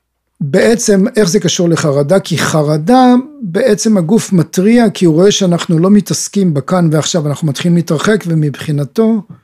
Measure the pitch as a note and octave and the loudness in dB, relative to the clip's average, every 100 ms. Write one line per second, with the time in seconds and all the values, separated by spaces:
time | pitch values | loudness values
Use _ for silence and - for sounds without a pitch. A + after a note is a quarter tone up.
0 | _ _ _ _ D3 C3+ G#3+ A#3 - G3+ | _ _ _ _ -2 0 2 0 0 0
1 | G3+ - G3 G3 F3 - F3 D#3+ D#3+ C#3 | 0 0 0 0 -2 -2 0 0 0 -2
2 | D3 F#3+ - D#3 - D#3+ D3 D#3 D#3+ B3+ | 0 0 0 -4 -2 -2 0 -2 2 4
3 | B3+ B3 C4 D4 G#3+ F3 B3 G#3+ A3+ G#3 | 4 2 0 -10 -8 -2 0 0 2 0
4 | D#3+ A3+ - F#3 D#3 - F#3+ A#3 A3+ - | 2 0 0 -2 0 0 2 4 2 2
5 | F3 D#3 G3 G3+ F#3+ E3+ - D#3+ F#3 G#3 | 2 4 2 2 0 -2 0 0 4 2
6 | - E3 - G3+ F#3 C#3+ - F#3 E3 D#3 | 2 -6 -4 -2 0 -2 -2 0 2 0
7 | - F#3 D3 C#3 D#3 C3+ F3+ E3+ E3 D#3 | -2 -4 -4 -4 -4 -4 0 0 0 -2
8 | G3 G#3+ E3+ D#3+ D3+ C3+ - C#3+ C#3 - | 0 0 0 -2 -2 -4 -6 -6 -4 -2
9 | A3 A3+ - - | 0 0 -6 -18